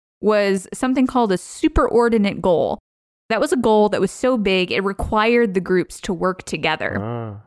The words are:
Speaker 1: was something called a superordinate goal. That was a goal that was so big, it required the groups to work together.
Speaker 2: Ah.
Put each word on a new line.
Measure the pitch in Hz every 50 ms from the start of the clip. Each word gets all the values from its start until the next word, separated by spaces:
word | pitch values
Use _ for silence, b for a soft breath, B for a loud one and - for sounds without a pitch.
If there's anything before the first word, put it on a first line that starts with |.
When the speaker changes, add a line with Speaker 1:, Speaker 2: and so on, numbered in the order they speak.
| _ _ _ _ -
Speaker 1:
was | 208 214 208 208 196 196 196 - - -
something | - - 254 262 285 254
called | 254 - 247 240 208
a | 185
superordinate | 175 - - - - - 311 311 - 294 - - 233 240 240 226 226 202 196 - -
goal. | 175 190 170 151 135 - - - _ _ _ _ _ _ _ _ _ -
That | 226 214
was | 277 302
a | 330
goal | 262 226 226 214 214 208 208
that | 202 -
was | 196 196
so | - - - 254 262
big, | 233 196 196 190 185 185 185
it | 113 156
required | 190 196 196 - - - 220 214 214 233 233 240 240 214 180
the | 190
groups | 175 - 185 180 160 - - -
to | - - 185
work | 165 180 180 185 - -
together. | - - 156 147 160 156 160 - - - 98
Speaker 2:
Ah. | 101 113 120 117 117 110 101 104 -